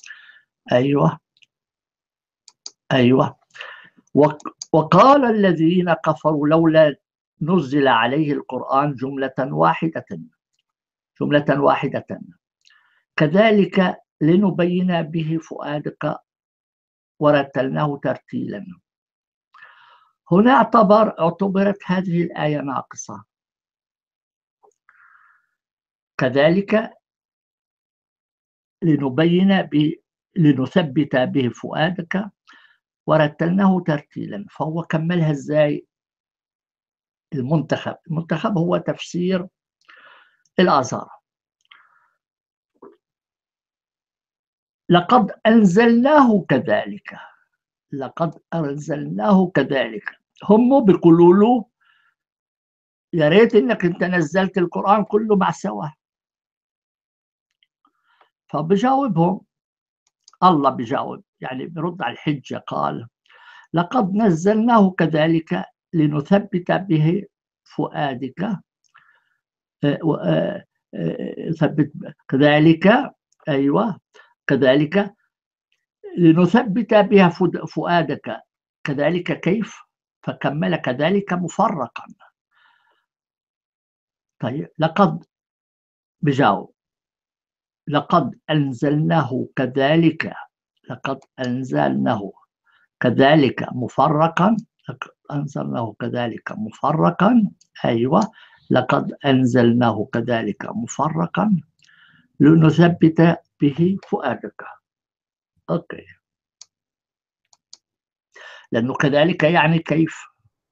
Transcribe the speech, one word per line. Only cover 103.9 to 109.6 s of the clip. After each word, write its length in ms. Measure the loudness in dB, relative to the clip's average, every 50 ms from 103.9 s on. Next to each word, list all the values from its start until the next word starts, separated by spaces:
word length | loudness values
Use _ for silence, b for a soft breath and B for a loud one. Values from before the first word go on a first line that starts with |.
| -2 -4 -6 -8
فؤادك". 560 | -8 -6 -4 -6 -6 -6 -8 -14 -16 -18 -20 -20 -20 _ _ _ _ _ _ _ _ _ _ _ _ _ _ _ _ _ _ -6
أوكي. 360 | -6 -6 -6 -10 -16 -18 -18 -20 _ _ _ _ _ _ _ _ _ -20 -20 _ _ _ _ _ _ _ _ _ _ _ _ _ _ _ _ _ _ _ _ _ -20 -20 _ _ _ _ _ _ _ _ _ _ B B B B B B B B -4
لأنه 220 | -2 -2 -2 -2
كذلك 500 | -2 -2 0 2 2 2 2 0 0 0
يعني 340 | 2 2 2